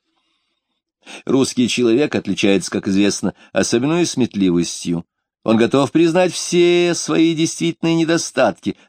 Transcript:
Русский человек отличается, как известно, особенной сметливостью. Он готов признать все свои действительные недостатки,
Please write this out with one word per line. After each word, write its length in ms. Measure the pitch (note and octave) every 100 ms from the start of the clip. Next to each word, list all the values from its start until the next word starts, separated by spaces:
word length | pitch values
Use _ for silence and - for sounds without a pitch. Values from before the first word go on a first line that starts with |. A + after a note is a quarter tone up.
| _ _ _ _ _ _ _ _ _ _ - - -
Русский 420 | C3+ B2+ - A#2+
человек 460 | - A#2+ A2+ -
отличается, 560 | G#2+ G2+ F2+ G#2 G2 -
как 180 | G2+ G2+
известно, 460 | G2 G2+ - G2 - _
особенной 540 | - - A#2+ C#3 E3+ E3
сметливостью. 1000 | - A#2 G2+ F#2+ F2 E2 - F2+ F2 - _ _ _
Он 140 | G#2+ A2+
готов 340 | A2+ C3+ C#3
признать 400 | D#3+ E3+ E3+ F#3
все 640 | - - F3 F3 F3 F3
свои 400 | E3 - D#3+ E3
действительные 640 | D#3 D#3+ - E3 - E3 E3
недостатки, 800 | D#3+ E3 - - A#2 - G2+ -